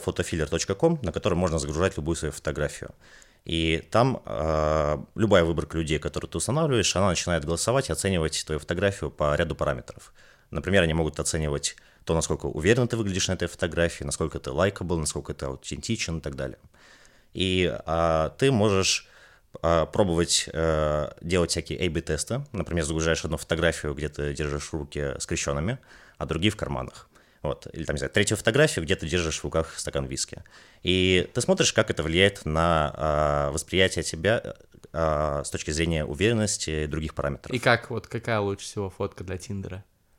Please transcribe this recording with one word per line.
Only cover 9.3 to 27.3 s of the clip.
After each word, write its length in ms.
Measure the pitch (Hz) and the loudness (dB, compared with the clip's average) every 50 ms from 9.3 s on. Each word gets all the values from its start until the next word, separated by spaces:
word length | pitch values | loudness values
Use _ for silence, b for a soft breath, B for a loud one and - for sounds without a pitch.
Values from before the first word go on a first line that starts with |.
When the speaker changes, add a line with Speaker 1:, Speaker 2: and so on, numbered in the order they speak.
| 73 | 2
Speaker 1:
ряду 200 | 73 85 76 73 | 2 0 -2 0
параметров. 580 | - 76 73 67 60 - - - - - - b b b b b b b b | -2 -2 -2 -2 -4 -6 -14 -18 -18 -20 -20 b b b b b b b b
Например, 320 | - 76 71 90 98 98 | -8 -6 -2 2 4 4
они 100 | 85 80 | 4 4
могут 260 | 78 82 80 73 71 - | 4 2 0 0 -2 -4
оценивать 540 | 71 - - 80 78 73 71 71 - - - b b b b b b | -4 -2 -2 -2 -2 0 -2 -2 -4 -4 -8 b b b b b b
то, 100 | - 82 | 0 0
насколько 320 | 82 - - 78 - - | 0 2 0 -2 -2 -2
уверенно 400 | 71 - 76 76 98 120 131 123 | -6 -4 0 4 4 4 4 4
ты 100 | 117 117 113 | 0 0 -2
выглядишь 300 | 104 98 90 95 - - | -2 0 0 0 0 0
на 40 | |
этой 160 | 92 - 87 85 | 0 -2 -2 -6
фотографии, 560 | - - 92 85 - 85 85 82 - - 76 | -2 -4 -4 -2 2 2 0 0 0 -4 -6
насколько 340 | 71 - - 82 76 - 69 | -6 -4 -2 -4 -4 -4 -8
ты 120 | - 69 | -8 -6
лайкабл, 480 | 65 76 92 101 101 - 92 85 87 82 | 0 0 0 0 0 -4 -4 -2 -2 0
насколько 340 | 76 - - 73 - - | -2 -2 -4 -6 -8 -8
ты 140 | - - 76 | -10 -8 -6
аутентичен 720 | 67 65 - - - 73 71 - - 113 - - - 82 78 | -8 -8 -10 -10 -10 -10 -8 -4 -4 -4 -4 -4 -6 -6 -6
и 20 | |
так 160 | - 73 67 | -6 -8 -8
далее. 220 | 65 67 65 - _ - - b b b b b b b b b b b b - | -6 -8 -8 -8 _ -20 -20 b b b b b b b b b b b b -4
И, 400 | 87 92 95 92 92 90 80 57 - - | -2 0 2 4 2 2 2 0 -4 -4
а, 420 | - 80 85 82 82 80 80 78 73 | -2 0 2 4 4 4 2 2 0
ты 220 | - - 135 135 | 0 0 2 2
можешь, 560 | 135 104 104 110 98 95 92 - - - b b b b b b b b b _ - - | 4 4 4 4 4 4 2 2 0 -2 b b b b b b b b b _ -14 -2
а, 240 | - 82 85 82 78 | 2 4 4 4 2
пробовать, 640 | - - 107 104 87 82 85 85 - - - - - | 2 2 2 4 4 4 2 2 4 2 0 0 -2
э, 580 | - 80 82 82 78 78 76 76 76 76 71 - - - | -2 0 2 2 2 2 2 2 2 0 -2 -4 -8 -10
делать 280 | - 85 92 90 85 - | -4 0 2 2 2 2
всякие 280 | - 85 - - 76 - 87 | 0 -4 -4 -4 -4 0 0
A 20 | 87 | 0
B-тесты. 540 | 76 80 - - 78 73 - - 113 139 143 - | 0 -2 -2 -2 -2 -2 -2 -4 -4 -6 -6 -6
Например, 320 | - 92 80 - 85 85 76 | -6 -6 -4 -2 0 0 0
загружаешь 400 | 73 80 80 80 82 80 - - | 0 0 0 2 2 2 2 0
одну 120 | 76 78 - | -4 -4 -4
фотографию, 560 | - - 82 80 85 82 80 - - 76 69 | -2 -2 0 2 2 2 0 0 -4 -6 -4
где 140 | 73 73 76 | -4 -6 -6
ты 260 | - - 73 73 71 | -6 -4 -6 -4 -4
держишь 380 | 73 76 73 71 71 - - | -4 -4 -2 -2 -4 -6 -6
руки 420 | - 76 73 - - 73 71 69 - - | -8 -8 -8 -6 -6 -4 -4 -4 -4 -6
скрещёнными, 600 | - - 87 - - 71 71 73 80 107 131 - B B B B B B B B | -6 -6 -4 -4 -2 -2 -2 -2 -2 -2 -4 -6 B B B B B B B B
а 80 | 78 | -6
другие 240 | 71 78 82 90 107 | -4 -2 2 2 0
в 60 | 104 | 0
карманах. 520 | - - 67 69 65 64 - - - - _ b b b b | 0 -6 -4 -4 -6 -6 -8 -12 -16 -20 _ b b b b